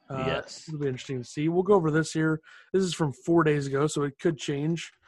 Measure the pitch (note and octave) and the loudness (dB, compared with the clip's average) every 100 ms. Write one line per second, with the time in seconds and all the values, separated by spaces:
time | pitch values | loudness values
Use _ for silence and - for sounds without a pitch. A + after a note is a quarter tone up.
0 | - C3+ C3 C#3 - - - D3+ C#3+ B2+ | -12 -6 -4 -4 -6 -14 -12 -6 -4 -4
1 | - C3 A#2 - D#3 F3 F#3 G#3 D#3+ D#3 | -6 -8 -8 -4 0 2 4 4 4 2
2 | D#3 D#3+ D#3+ D#3 - - _ F#3+ F#3 D#3 | 0 0 0 0 -6 -20 _ 0 0 0
3 | D#3 B2 - E3+ D#3 D3 C#3 C3+ D3+ D3 | -2 -2 2 4 4 2 0 0 0 0
4 | C#3+ - F3 D#3+ - C#3+ D#3 E3+ - - | -4 -2 -2 -2 -4 -2 -2 -2 -6 -18